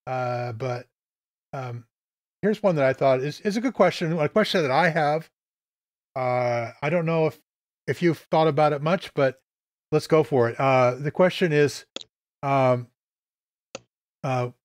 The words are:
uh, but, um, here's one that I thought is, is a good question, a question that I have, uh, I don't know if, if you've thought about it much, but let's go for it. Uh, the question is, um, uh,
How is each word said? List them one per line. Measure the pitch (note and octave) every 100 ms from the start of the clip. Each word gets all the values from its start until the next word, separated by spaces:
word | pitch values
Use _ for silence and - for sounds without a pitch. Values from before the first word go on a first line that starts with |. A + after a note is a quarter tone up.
| -
uh, | C3 B2 B2 B2
but, | A2+ B2+ B2 - _ _ _ _ _ _
um, | C#3+ B2+ A#2+ - _ _ _ _ _
here's | G3 G#3+
one | G3+ D#3+
that | C3+
I |
thought | C3 C#3 C3
is, | C#3+ -
is | G#3+ G3+
a |
good | B3
question, | - F#3 - E3 E3
a | D3
question | G#3+ G3+ G3
that | D3
I | C3+ F3
have, | D#3+ D3 D#3 - _ _ _ _ _ _ _ _ C3+
uh, | B2+ B2 B2 A#2+ A2+ -
I | D3
don't | F3 E3
know | E3 D#3
if, | - _ _ _ _ -
if | C3+
you've | F3 D3
thought | - D#3+ D#3+
about | D3 D3+
it | D3
much, | D3+ F#3+ -
but | - C3+ - _ _ _ _ _
let's | D3+ -
go | D#3+
for | D3+ C3+ A#2
it. | -
Uh, | C3+ C3 B2 B2
the | C#3+
question | - F#3 - F3+
is, | D3 D3 - - - - _ _ _
um, | C#3 C#3 C3 B2 A#2+ _ _ _ _ _ _ _ _ - - _ _ _
uh, | C#3 B2+ B2 -